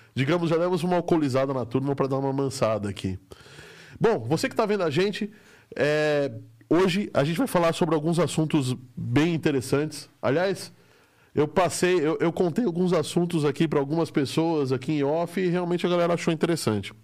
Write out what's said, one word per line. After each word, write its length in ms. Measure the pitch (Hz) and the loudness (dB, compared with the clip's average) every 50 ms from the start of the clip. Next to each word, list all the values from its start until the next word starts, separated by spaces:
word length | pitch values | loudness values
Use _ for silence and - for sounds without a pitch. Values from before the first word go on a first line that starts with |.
| - - _ | -20 -10 _
digamos, 360 | 120 131 131 170 175 170 156 | -2 0 0 0 0 2 0
já 80 | 170 | 2
demos 260 | 160 175 180 185 170 156 | 2 2 0 0 -2 0
uma 140 | 180 180 | 0 0
alcoolizada 540 | 175 170 - 175 165 151 135 123 131 135 139 135 | 0 2 2 2 2 2 2 0 0 0 0 -2
na 120 | 131 117 | -4 -4
turma 300 | 117 - 131 135 139 139 | -2 -2 -2 -2 -2 -2
pra 100 | - 143 | -2 -2
dar 120 | 131 135 | -2 0
uma 140 | 135 139 135 135 | -2 -2 -2 -2
mansada 540 | 139 139 135 - - 120 110 110 104 101 101 | -2 -2 -4 -2 0 0 0 0 0 -2 -4
aqui. 280 | 95 - - 95 92 - - _ - - - - - - - - - - - - - - | -6 -6 -6 -6 -6 -8 -12 _ -20 -20 -20 -20 -20 -20 -20 -20 -20 -20 -20 -20 -4 0
Bom, 200 | 170 226 214 156 | 2 2 2 0
você 280 | 110 117 156 160 - | 0 -2 -2 -2 -2
que 80 | 254 - | -2 0
tá 100 | - 220 | -2 0
vendo 180 | 190 214 202 180 | 0 0 0 0
a 60 | 156 | 0
gente, 400 | 127 160 190 208 - - 214 202 - - - - - - _ _ - | 0 0 0 0 -2 -4 -8 -8 -8 -16 -20 -20 -20 -20 _ _ -2
é, 560 | - 143 147 151 151 151 151 147 143 139 135 117 110 - - - _ - _ | 0 0 2 2 2 2 2 2 0 0 -2 -4 -10 -16 -18 -20 _ -2 _
hoje 400 | 156 170 190 196 165 202 202 - - | 4 4 4 4 2 0 -2 0 0
a 100 | 131 139 | 0 0
gente 140 | 156 170 | 0 0
vai 100 | - 269 | -2 -2
falar 260 | 226 - 180 170 165 160 | 0 2 2 4 4 2
sobre 220 | - 180 156 160 | 2 0 2 2
alguns 240 | 151 147 165 170 151 | 0 2 0 2 2
assuntos 560 | 165 135 - - 156 147 - 151 131 127 127 - - - - | 0 0 0 0 0 2 2 0 2 0 -4 -6 -8 -14 -12
bem 380 | - 113 117 120 143 151 175 170 | -8 -6 0 2 2 2 2 0
interessantes. 760 | 147 - 160 139 131 117 - 143 143 151 151 151 - - - _ _ | 0 0 0 0 0 0 0 0 0 0 -2 -6 -12 -16 -18 _ _
Aliás, 500 | - 110 135 160 180 196 185 - - - - - - _ _ _ _ _ _ _ _ _ _ | -2 0 2 2 0 0 -2 -4 -8 -16 -18 -20 -20 _ _ _ _ _ _ _ _ _ _
eu 140 | 131 151 | 0 0
passei, 480 | 151 - 196 180 160 - - 185 180 185 180 143 | 2 2 2 2 2 2 0 0 2 2 2 2
eu, 120 | 156 165 - | 0 0 0
eu 120 | 151 170 | 0 -2
contei 340 | - - 185 170 - - 247 | 0 0 -2 0 0 0 -2
alguns 260 | 202 165 175 185 175 185 | 0 0 0 0 2 2
assuntos 500 | 160 147 - - 170 175 170 170 160 143 | 0 0 0 0 0 0 0 0 0 0
aqui 220 | 147 131 - 165 | 0 2 0 0
pra 120 | 156 151 147 | 0 2 0
algumas 320 | 139 139 156 165 160 - | 0 0 0 -2 -2 0
pessoas 600 | - 160 139 113 - 156 160 165 165 151 139 127 | 0 -2 -2 0 0 0 0 0 0 0 0 0
aqui 200 | 131 127 127 - | -2 -2 -2 -2
em 120 | 156 147 139 | -2 0 0
off 360 | 139 151 165 170 170 170 196 | 0 0 -2 -2 -2 -2 -2
e 60 | 185 | 0
realmente 380 | 175 170 180 180 175 175 170 - | 0 0 0 0 -2 -2 0 0
a 20 | 175 | 0
galera 240 | 180 175 170 175 175 | 2 2 2 2 0
achou 180 | 165 - 180 165 | 0 0 -2 0
interessante. 600 | 151 - 165 170 151 - 120 107 101 98 - - - | 0 0 0 0 0 0 0 0 0 -4 -8 -14 -18